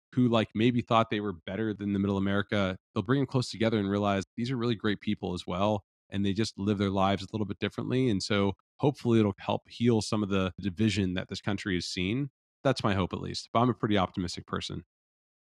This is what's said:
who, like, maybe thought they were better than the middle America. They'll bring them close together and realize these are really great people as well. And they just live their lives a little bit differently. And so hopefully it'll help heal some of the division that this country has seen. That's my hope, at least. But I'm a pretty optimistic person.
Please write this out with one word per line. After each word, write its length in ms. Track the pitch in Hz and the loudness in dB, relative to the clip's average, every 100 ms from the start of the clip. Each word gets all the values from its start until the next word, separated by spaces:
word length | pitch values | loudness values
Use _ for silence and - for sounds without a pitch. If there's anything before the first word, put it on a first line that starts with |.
| _ | _
who, 140 | - 123 | 2 4
like, 220 | 113 104 | 4 2
maybe 280 | 101 120 120 | 2 2 2
thought 260 | - 113 113 | 4 4 4
they 120 | 107 | 0
were 120 | 104 | -4
better 400 | 87 - 98 110 | -6 -8 -4 -4
than 220 | 101 101 | -4 -2
the 40 | 101 | 0
middle 200 | 101 98 | 0 0
America. 580 | 98 101 101 107 95 92 _ | 0 0 0 0 0 -2 _
They'll 80 | 113 | -6
bring 180 | 98 139 | -4 -2
them 60 | 135 | -2
close 240 | 131 120 | -2 -4
together 280 | 95 110 110 | -2 0 2
and 120 | 98 | 0
realize 340 | 101 104 98 92 - | 0 0 0 -4 -6
these 140 | 120 | -6
are 60 | 131 | -2
really 160 | 117 | -2
great 260 | 113 110 98 | -2 -2 -2
people 320 | - 104 95 | -2 -4 -4
as 140 | 90 - | -6 -6
well. 380 | 90 104 104 - _ - | -2 0 0 -4 _ -10
And 140 | 98 | -2
they 100 | 101 | -2
just 240 | 98 110 - | 0 -2 -2
live 180 | 98 101 | -2 0
their 140 | 101 | 0
lives 320 | 98 95 98 | 2 2 0
a 60 | 95 | -4
little 140 | 107 101 | -6 -6
bit 120 | 101 | -4
differently. 520 | 101 - 110 127 131 | -6 -4 -4 0 0
And 120 | 98 | 0
so 300 | - 104 98 - _ - | 0 0 0 -2 _ -2
hopefully 440 | 151 139 120 113 | -2 0 2 4
it'll 140 | 104 - | 4 0
help 240 | - 107 - | -2 -4 -4
heal 340 | - 120 110 | -2 2 4
some 200 | - 107 | 2 -2
of 60 | 101 | 0
the 240 | 98 95 - | 0 0 -2
division 540 | 98 87 110 98 95 | -2 2 2 2 0
that 160 | 92 92 | -2 -6
this 100 | 95 | -8
country 360 | - 98 107 90 | -4 -4 -2 -2
has 100 | - | -2
seen. 420 | - 92 120 143 _ _ _ | -4 -2 -2 -4 _ _ _
That's 220 | 139 127 | 0 0
my 80 | 113 | 0
hope, 220 | 98 90 | 0 0
at 60 | 92 | -4
least. 280 | 92 92 - | -8 -10 -4
But 80 | 117 | 0
I'm 100 | 123 | 2
a 40 | |
pretty 220 | 110 113 104 | 2 2 2
optimistic 500 | 90 - 87 - - | 2 -2 -6 -6 -8
person. 380 | 92 - 92 - _ _ _ _ _ _ | -8 -6 -10 -14 _ _ _ _ _ _